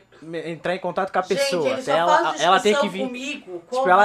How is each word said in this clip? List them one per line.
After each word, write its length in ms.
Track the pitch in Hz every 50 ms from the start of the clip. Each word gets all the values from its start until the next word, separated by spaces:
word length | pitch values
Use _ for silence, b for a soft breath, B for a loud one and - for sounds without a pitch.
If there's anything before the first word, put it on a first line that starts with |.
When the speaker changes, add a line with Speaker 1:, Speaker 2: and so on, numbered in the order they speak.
| _ _ _ -
Speaker 1:
me-, 280 | 147 160 170 160 143 160
entrar 240 | 170 147 - 170 180
em 40 | 180
contato 340 | - 180 170 190 190 185
com 60 | - 190
a 40 |
Speaker 2:
Gente, 140 | 185 - 196 180
Speaker 1:
pessoa, 260 | 277 277 180 175 147
Speaker 2:
ele 80 | 131 131
Speaker 1:
até 80 | 127
Speaker 2:
só 100 | 131 139 147 160
Speaker 1:
ela, 200 | 170 185 202 -
Speaker 2:
faz 180 | - - - -
Speaker 1:
ela 200 | 151 175 190 185
tem 120 | 190 208
Speaker 2:
discussão 180 | 214 285 202 196
Speaker 1:
que 80 | 175 190
vir, 80 | 208
Speaker 2:
comigo, 520 | 254 247 247 262 285 294 - - 185 180 170
Speaker 1:
tipo, 280 | - - 247 254 269 185
ela 80 | 180 196 208